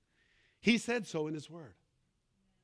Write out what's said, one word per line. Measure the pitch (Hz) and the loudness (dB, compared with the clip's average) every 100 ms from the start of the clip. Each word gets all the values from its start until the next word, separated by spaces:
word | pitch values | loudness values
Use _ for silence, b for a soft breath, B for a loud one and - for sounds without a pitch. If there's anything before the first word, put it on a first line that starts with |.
| _ _ _ _ _ _ | _ _ _ _ _ _
He | - 233 | 4 4
said | - 240 196 | 4 -2 -2
so | 165 156 | -2 -2
in | |
his | 156 139 | -4 -10
word. | 170 139 92 _ _ _ _ _ _ _ _ | -14 -18 -20 _ _ _ _ _ _ _ _